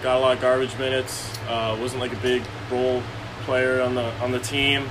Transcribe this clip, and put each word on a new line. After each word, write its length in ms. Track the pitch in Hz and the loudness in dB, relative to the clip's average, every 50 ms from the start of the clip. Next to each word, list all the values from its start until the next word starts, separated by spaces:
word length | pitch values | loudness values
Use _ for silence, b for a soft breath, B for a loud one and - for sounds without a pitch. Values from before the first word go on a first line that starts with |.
| - | 2
got 140 | 127 127 131 | 2 2 4
a 20 | |
lot 160 | 131 131 127 | 6 4 4
of 40 | 110 | 4
garbage 380 | 127 127 127 131 131 120 113 123 | 4 4 4 4 2 -2 -2 -2
minutes, 580 | 135 131 131 131 127 - - - - - - - 110 113 | -2 0 0 0 -2 -2 -6 -8 -8 -8 -8 -8 -6 -4
uh, 280 | 117 113 113 110 110 110 | -2 -2 0 0 0 -2
wasn't, 200 | 117 127 127 127 | -2 -4 -2 -4
like, 120 | 123 123 | -4 -4
a 40 | 120 104 | -4 -2
big 260 | 110 127 127 123 113 - - - - - | 0 2 2 2 0 -4 -10 -12 -6 -4
role 320 | 127 123 127 127 127 123 - - - - - - - - | 0 2 2 2 2 0 -2 -6 -10 -10 -12 -12 -10 -8
player 400 | - - 131 127 127 127 127 127 | -4 0 2 2 2 2 2 2
on 140 | 127 123 127 | 2 2 0
the, 80 | 123 117 117 113 107 | 0 -2 -2 -4 -2
on 80 | 123 123 | -2 -2
the 80 | 127 123 | -2 -2
team. 500 | 123 - 143 143 139 139 139 139 139 120 | -4 -2 0 2 2 2 2 2 0 -6